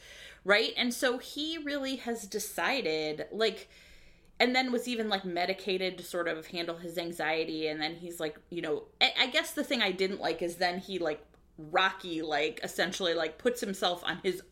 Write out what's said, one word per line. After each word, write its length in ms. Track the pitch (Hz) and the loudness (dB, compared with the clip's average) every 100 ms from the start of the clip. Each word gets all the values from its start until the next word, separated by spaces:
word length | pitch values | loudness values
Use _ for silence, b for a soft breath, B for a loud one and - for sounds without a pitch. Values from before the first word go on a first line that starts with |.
| B B B B | B B B B
right? 280 | 185 208 269 - | 4 4 4 2
And 180 | 240 | 0
so 240 | 240 262 247 | 2 2 2
he 400 | - - 311 330 | -4 -6 -4 -4
really 380 | 294 285 269 262 | -2 -2 -2 -2
has 320 | 240 233 202 | -2 -4 -4
decided, 1000 | 214 202 - 170 262 180 156 156 156 - | -6 -4 0 0 2 2 0 0 -4 -6
like, 360 | 196 220 - - b b b b b b - | 2 2 0 -10 b b b b b b 2
and 140 | 240 | 4
then 160 | 254 262 | 4 4
was 160 | 247 247 | 2 0
even, 220 | 240 220 | -2 0
like, 160 | 196 | 0
medicated 720 | 190 175 180 190 - 185 185 180 | 0 0 0 0 0 0 0 -4
to 60 | |
sort 240 | 175 180 165 | -6 -2 0
of 180 | 160 156 | -2 -4
handle 300 | 180 170 165 | -4 -4 -4
his 200 | 175 165 | -6 -6
anxiety. 680 | 170 170 156 160 160 160 156 | -4 -2 0 2 0 0 -2
And 140 | 156 | 0
then 140 | 156 165 | -2 -4
he's 240 | 175 170 | -10 -4
like, 180 | 156 151 - | -4 -4 -10
you 120 | 170 | -6
know, 220 | 165 147 - - | -2 -2 -4 0
I, 120 | 262 - | 2 4
I 40 | 254 | 2
guess 240 | 302 311 | 2 -2
the 140 | - | -2
thing 180 | 285 254 | 0 2
I 80 | 208 | 2
didn't 300 | 185 190 196 | 2 0 0
like 220 | 160 165 | 0 0
is 120 | 175 170 | -2 0
then 200 | 180 180 | 0 0
he, 220 | 185 185 | -4 -2
like, 200 | 165 151 - - - - | -2 -2 -8 -20 -20 -16
Rocky, 640 | 151 180 190 190 180 160 | 0 4 4 2 -4 -4
like, 380 | 160 147 156 160 | 0 2 2 0
essentially, 520 | 180 - 175 185 180 | -6 0 0 2 2
like, 220 | 165 160 - | 2 0 0
puts 220 | 247 240 | 0 0
himself 420 | 208 190 190 175 | -2 0 0 0
on 160 | - 165 | -2 -2
his 200 | 196 180 - | 0 -2 -2